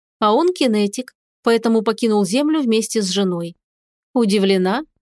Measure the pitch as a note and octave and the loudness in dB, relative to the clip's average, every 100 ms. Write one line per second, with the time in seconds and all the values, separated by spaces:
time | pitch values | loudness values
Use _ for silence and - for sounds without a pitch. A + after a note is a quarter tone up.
0 | _ _ G#3+ A3+ F4 F4+ C4 G#3+ G3+ G#3 | _ _ 0 2 2 0 0 2 -2 -4
1 | B3+ _ _ _ - A3 A3+ A3+ G#3+ A3 | -12 _ _ _ 0 0 2 0 0 -2
2 | A3+ G#3 F#3 A#3+ D4 D#4 B3+ A3 G#3+ A3+ | 0 2 0 0 0 0 0 0 -2 -4
3 | G3 G3 F#3+ F3 E3+ - _ _ _ _ | -2 -2 -2 -2 -8 -12 _ _ _ _
4 | _ B3 A3 G#3 G3 F#3+ F#3 A#3 D#4 _ | _ -2 0 2 2 2 0 -2 -6 _